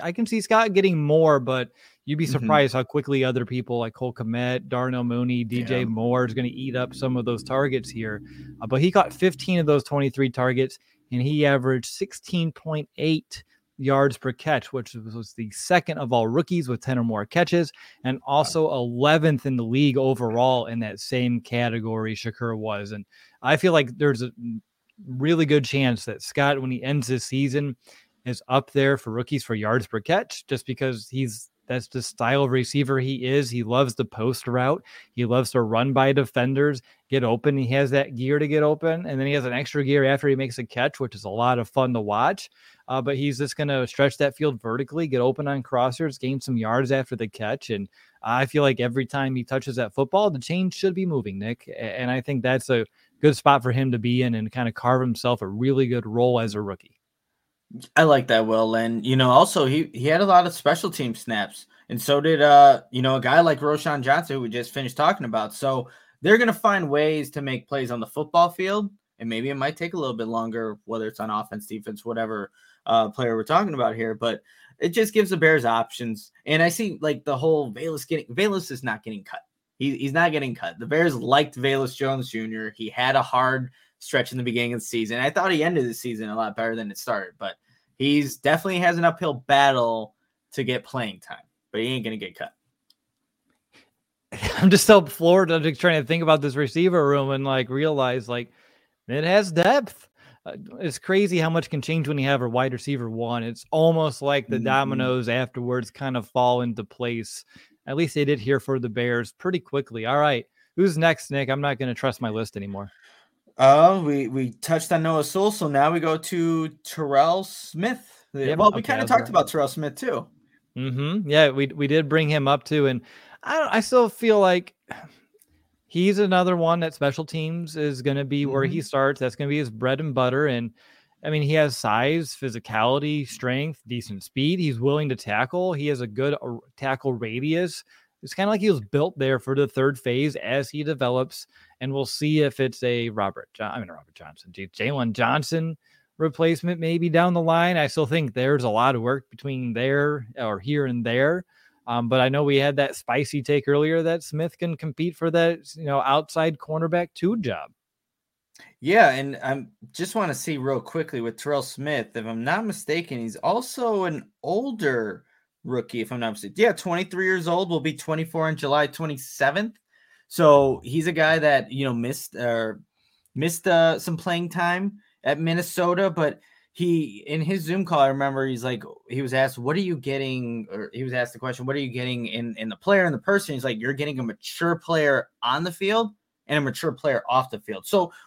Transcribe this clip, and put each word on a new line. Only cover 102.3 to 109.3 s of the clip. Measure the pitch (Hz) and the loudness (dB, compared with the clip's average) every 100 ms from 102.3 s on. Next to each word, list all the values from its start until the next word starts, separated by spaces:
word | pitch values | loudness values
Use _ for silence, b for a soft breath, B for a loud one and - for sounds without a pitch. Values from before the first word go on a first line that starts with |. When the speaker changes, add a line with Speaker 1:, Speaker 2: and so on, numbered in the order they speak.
| 139 | 0
Speaker 1:
a | 123 | 0
wide | 120 131 | 0 0
receiver | 123 - 139 117 | -2 -4 -6 -6
one. | 113 117 117 | -6 -4 -4
It's | 117 113 - | -6 -10 -4
almost | 160 165 160 156 123 | 2 4 4 0 -2
like | 143 143 - | 0 0 0
the | 131 | -4
Speaker 2:
Mm-hmm. | 117 | 0
Speaker 1:
dominoes | 135 135 135 131 127 117 | 0 0 -2 0 0 0
afterwards | 123 123 131 123 123 113 | -2 -2 -6 -4 -4 -4
kind | - 135 127 | -8 -6 -6
of | 101 | -4
fall | 127 123 123 | 2 4 2
into | 120 113 | 0 -4
place. | 101 - 120 117 107 - - b b b - | -10 -6 -6 -4 -8 -14 -18 b b b -8
At | 139 | -2
least | 165 147 | -2 0
they | 143 | 0
did | 147 | 0
here | 113 135 | 0 0
for | - 135 | 0 -4
the | 120 | -2
Bears | 107 120 120 110 | -2 0 -2 -4